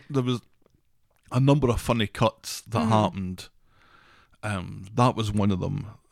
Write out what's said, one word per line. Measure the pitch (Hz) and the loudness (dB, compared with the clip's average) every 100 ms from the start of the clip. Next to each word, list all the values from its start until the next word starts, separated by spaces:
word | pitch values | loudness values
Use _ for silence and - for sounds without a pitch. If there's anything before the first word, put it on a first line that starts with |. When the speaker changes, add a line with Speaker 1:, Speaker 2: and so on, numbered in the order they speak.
| - | -2
Speaker 1:
there | 135 | -4
was | 123 123 - _ _ _ _ _ _ _ - | -2 -2 -6 _ _ _ _ _ _ _ -6
a | 123 | 2
number | 135 143 127 | 4 4 4
of | 117 | 0
funny | - 117 104 | 0 0 0
cuts | - 113 - - - | 0 0 0 -12 -14
that | - 110 | -6 -2
Speaker 2:
Mm-hmm. | 113 | 2
Speaker 1:
happened. | 110 98 92 92 92 - _ _ _ _ _ _ _ _ _ | 2 2 -2 -8 -8 -14 _ _ _ _ _ _ _ _ _
Um, | 107 98 90 98 95 | -6 -4 -6 -10 -6
that | 113 123 - | 2 2 2
was | 107 | -2
one | 104 101 | 0 2
of | 92 | 0
them. | 90 98 101 - _ | -2 -4 -8 -14 _